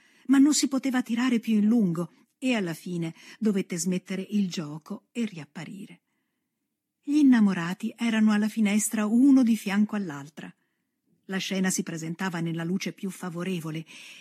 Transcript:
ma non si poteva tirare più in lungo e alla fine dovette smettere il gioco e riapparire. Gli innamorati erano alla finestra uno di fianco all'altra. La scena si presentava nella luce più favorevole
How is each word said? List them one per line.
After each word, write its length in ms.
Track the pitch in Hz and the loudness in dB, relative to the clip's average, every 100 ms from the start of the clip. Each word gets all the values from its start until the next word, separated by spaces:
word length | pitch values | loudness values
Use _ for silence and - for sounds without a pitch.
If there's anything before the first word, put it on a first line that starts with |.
| _ _ - | _ _ 2
ma 100 | 277 | 4
non 160 | 285 | 6
si 160 | 285 285 | 4 0
poteva 320 | 262 269 254 | 0 -2 -2
tirare 400 | 254 233 254 233 | -2 -2 0 0
più 140 | 226 | 0
in 120 | 214 208 | 2 4
lungo 600 | 240 190 165 165 _ _ _ | 4 2 0 -6 _ _ _
e 160 | 262 | -4
alla 220 | 233 180 | -2 -2
fine 400 | 156 185 175 165 - - - | -6 -8 -6 -6 -8 -18 -4
dovette 400 | 214 196 - 175 | -2 -2 -2 -4
smettere 480 | 175 180 - 190 190 | -2 -4 -4 -8 -4
il 220 | 208 185 | -2 -2
gioco 560 | 175 147 156 - 202 - | -4 -8 -12 -12 -14 -12
e 140 | 240 | -8
riapparire. 800 | 220 165 143 - 160 190 170 175 _ _ _ _ _ _ _ _ _ _ | -6 -8 -16 -14 -14 -14 -18 -20 _ _ _ _ _ _ _ _ _ _
Gli 140 | - 294 | -2 4
innamorati 760 | 277 240 202 180 170 185 220 - | 6 6 6 2 -4 -6 -8 -6
erano 360 | 233 220 214 | -2 2 4
alla 160 | 208 214 | 4 0
finestra 580 | 226 202 208 - 220 214 | 0 0 2 0 -2 0
uno 360 | 233 277 269 | 4 6 8
di 140 | 233 220 | 6 2
fianco 400 | 196 202 208 208 | 0 0 0 -2
all'altra. 580 | 185 143 143 - 180 - _ _ _ _ _ _ - | -6 -10 -14 -16 -18 -20 _ _ _ _ _ _ -8
La 120 | 190 | -6
scena 320 | - 190 185 | -4 -2 0
si 120 | 180 | -2
presentava 580 | 185 165 160 170 190 170 | -4 -8 -10 -8 -6 -4
nella 240 | 170 165 | -4 -4
luce 280 | 165 190 202 | -4 -4 -6
più 180 | - 196 | -8 -10
favorevole 760 | - 180 170 175 180 156 156 160 - - - | -10 -10 -8 -6 -6 -6 -10 -12 -16 -20 -20